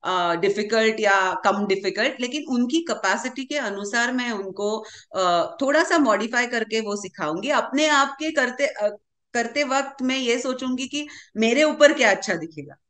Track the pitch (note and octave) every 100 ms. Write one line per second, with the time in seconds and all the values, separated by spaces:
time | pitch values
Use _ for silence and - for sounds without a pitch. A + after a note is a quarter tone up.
0 | - F#3 F3 E3+ G3 G3+ G#3+ A3 A3 G#3+
1 | G#3 G3 F#3 F3+ G#3 G3 G3+ F#3+ G3 F3+
2 | B3 - B3 C#4+ D4+ B3 A#3+ D#4+ E4 A#3
3 | - G#3+ B3+ B3+ C4 D4 A#3 G3+ G3+ A#3+
4 | A#3+ B3+ A#3+ G#3+ G3 F#3+ G#3 A3 - -
5 | - - F3+ F3 - - C4+ D4 F4 E4+
6 | C4 G3+ A3+ A#3+ A#3+ B3 A3 A3 G#3+ G3+
7 | F#3+ - D#3 D#3+ B3+ C4+ G#3 C4+ D#4 D4
8 | C4+ - D#4 D#4 B3+ A#3+ C#4 - G#3 G#3
9 | _ _ _ A#3+ A#3 C#4 C#4+ C4 C#4 -
10 | B3+ C4 B3 A#3+ B3+ B3+ C4 B3+ C4 C#4+
11 | D4 - - - A3+ B3 D4+ D4+ D4 -
12 | A3+ F#3+ - F3 D#3 D3+ C#3+ C#3+